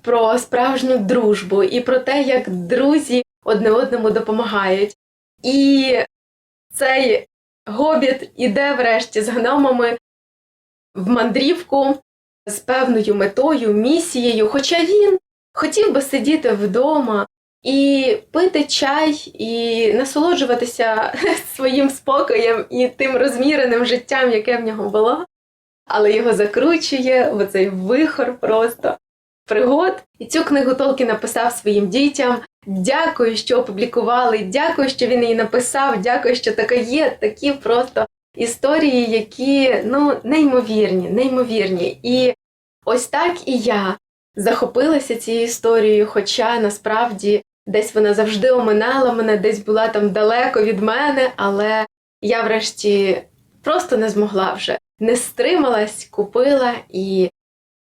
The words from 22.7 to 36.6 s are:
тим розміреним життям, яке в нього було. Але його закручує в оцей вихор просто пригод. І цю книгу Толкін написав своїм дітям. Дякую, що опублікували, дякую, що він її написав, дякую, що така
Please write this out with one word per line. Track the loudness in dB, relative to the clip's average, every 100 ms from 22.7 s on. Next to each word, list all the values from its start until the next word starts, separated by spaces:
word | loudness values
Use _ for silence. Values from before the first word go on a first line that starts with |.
| -2 -2
тим | -2 -2 0
розміреним | 0 0 0 2 2 2 0
життям, | -2 -2 0 2
яке | 2 0 -2
в |
нього | -4 -6 -2
було. | 2 2 0 -6 _ _ _ _ _ -4
Але | 2 2
його | 4 2
закручує | 2 0 2 2 0 0 -2 2 2 2
в | 0
оцей | -2 0 -2
вихор | -2 0 2 2 0 -4 -2
просто | 0 0 0 -2 -6 -6 _ _ _ _ -4
пригод. | 0 2 2 0 -2 -10 -18
І | -6
цю | -2
книгу | 0 2 2
Толкін | 2 0 0 0
написав | -2 -4 -4 -4
своїм | -2 -2 0 0
дітям. | 2 0 2 0 -2 -6 _ -8
Дякую, | -4 0 0 0 0 -2 -2
що | 0 0
опублікували, | 0 -4 -4 -2 0 0 2 0
дякую, | -2 -2 0 0 -2
що | -2 0
він | 0
її | 2 0
написав, | 0 0 -2 0 0 0
дякую, | 0 0 0 0
що | 0
така | -2